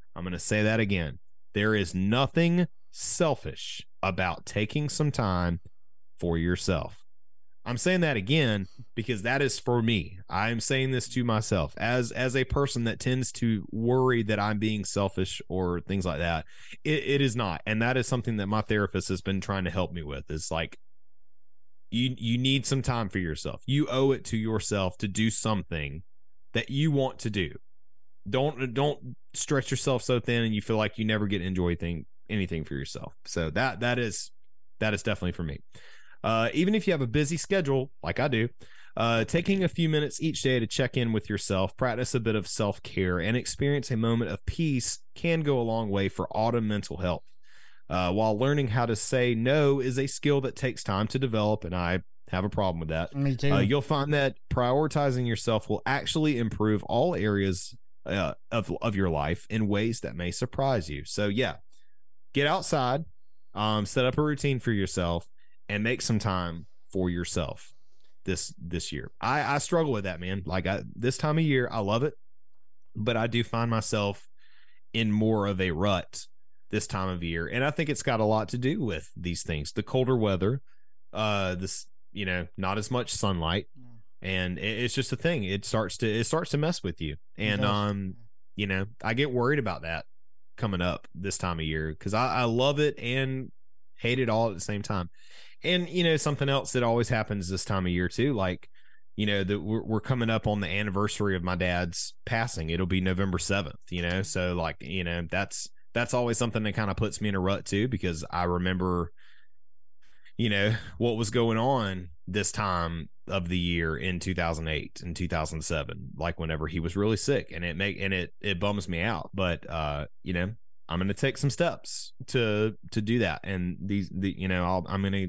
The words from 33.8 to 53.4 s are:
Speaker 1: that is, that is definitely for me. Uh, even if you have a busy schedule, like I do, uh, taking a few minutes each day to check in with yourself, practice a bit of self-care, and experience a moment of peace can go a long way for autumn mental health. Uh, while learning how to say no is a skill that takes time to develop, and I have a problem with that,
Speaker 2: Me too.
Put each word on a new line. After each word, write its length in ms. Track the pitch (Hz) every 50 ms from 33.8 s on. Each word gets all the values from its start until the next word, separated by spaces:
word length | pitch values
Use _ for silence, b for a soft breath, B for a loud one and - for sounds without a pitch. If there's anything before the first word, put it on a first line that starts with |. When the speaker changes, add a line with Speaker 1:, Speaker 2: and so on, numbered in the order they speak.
Speaker 1:
that 180 | 120 120 123 123
is, 320 | 120 107 - - - - - - - - - - - - - -
that 140 | 110 110 104
is 80 | -
definitely 300 | - 113 98 - 90 90
for 100 | - -
me. 180 | 85 76 69 - - - B B B B B B B B B B -
Uh, 240 | 104 113 113 117 - -
even 200 | 151 180 196 214
if 120 | 214 -
you 60 | 190
have 80 | 170 143
a 60 | 131 117
busy 280 | 113 151 151 139 175
schedule, 540 | 156 - - 196 190 156 139 135 131 131 - - -
like 200 | - 85 - -
I 80 | 131 147
do, 200 | 120 110 113 123 - b b b b b b b b
uh, 280 | - 113 117 117 113 110
taking 400 | - - 170 175 196 196 190 180
a 40 | 165
few 200 | - - 165 156
minutes 340 | 156 151 151 - - -
each 200 | 151 160 147 -
day 180 | - 131 131 120
to 80 | 113 -
check 280 | - - 131 120 -
in 160 | 127 120 113
with 160 | 110 107 - -
yourself, 480 | 104 92 - - 98 92 95 92 -
practice 380 | - 131 123 110 120 127 - -
a 60 | 123
bit 160 | 110 113 107
of 100 | 107 92
self-care, 720 | - - - 110 101 95 - - - - 98 95 90 90 87
and 180 | 82 107 117
experience 540 | 123 117 - - - 139 143 147 143 - -
a 60 | 127
moment 340 | 110 113 113 117 117 117 76
of 160 | 95 - -
peace 540 | - - - 165 156 135 120 - - - - - - -
can 240 | - - 170 165 165
go 200 | 151 147 139 123
a 20 |
long 280 | 117 113 113 113 113 101
way 180 | 98 98 98 92
for 200 | - - - -
autumn 380 | - 107 110 117 117 117 110 107
mental 300 | 104 101 - - - 85
health. 260 | 92 90 82 - - - - - b b b b b b b b b -
Uh, 220 | 85 92 90 90
while 260 | 92 107 110 110 107 104
learning 300 | 127 139 147 147 139 113
how 180 | 107 123 120
to 80 | 117 110
say 400 | - - - 135 127 123 123 120
no 460 | 113 117 127 143 156 147 139 139 139
is 180 | 123 131 123 135
a 80 | 135
skill 340 | 135 - - - 143 143 139
that 140 | 131 123 -
takes 300 | - 135 127 - - -
time 240 | - 98 98 110 117
to 100 | - 131
develop, 460 | 135 120 113 107 104 107 107 104 -
and 100 | 82 90
I 280 | 90 87 85 92 87 - - - - - -
have 140 | 90 92 98
a 40 | 98
problem 300 | - 110 98 92 85 82
with 120 | 80 78
that, 260 | 80 80 87 - -
Speaker 2:
Me 180 | 139 139 139 131
too. 200 | 120